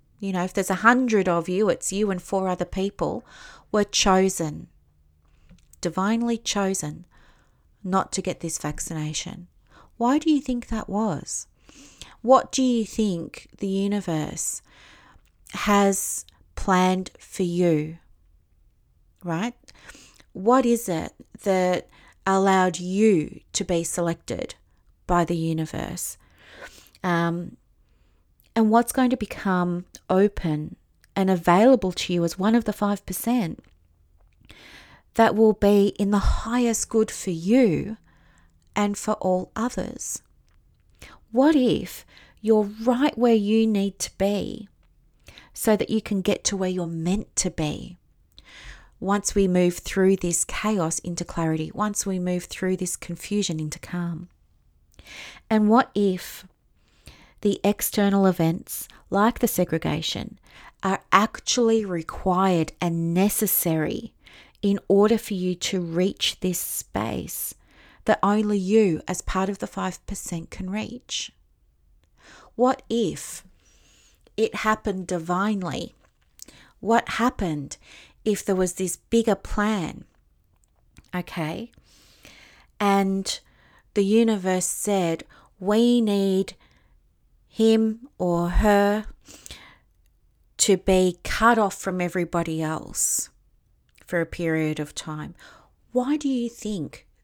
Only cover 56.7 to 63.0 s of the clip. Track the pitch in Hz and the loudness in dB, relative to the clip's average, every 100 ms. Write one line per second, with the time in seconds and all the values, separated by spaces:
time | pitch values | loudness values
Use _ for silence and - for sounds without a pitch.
56.7 | _ _ _ - - - _ 208 196 202 | _ _ _ -20 -20 -20 _ -2 0 0
57.7 | 208 - - 202 196 190 175 165 175 - | 0 -2 0 2 4 4 4 2 0 -6
58.7 | - - - - 190 220 - - - 180 | -12 -14 -20 -4 2 2 2 -2 0 0
59.7 | 165 160 156 - - - - _ - - | 0 -2 -4 -4 -8 -10 -14 _ -20 -20
60.7 | _ 196 190 - 190 220 - - - 226 | _ -4 -4 2 2 2 -4 -4 0 2
61.7 | 226 202 175 160 - 190 180 190 170 156 | 2 0 -4 -6 -4 0 2 4 4 0
62.7 | - 175 165 | -2 -2 0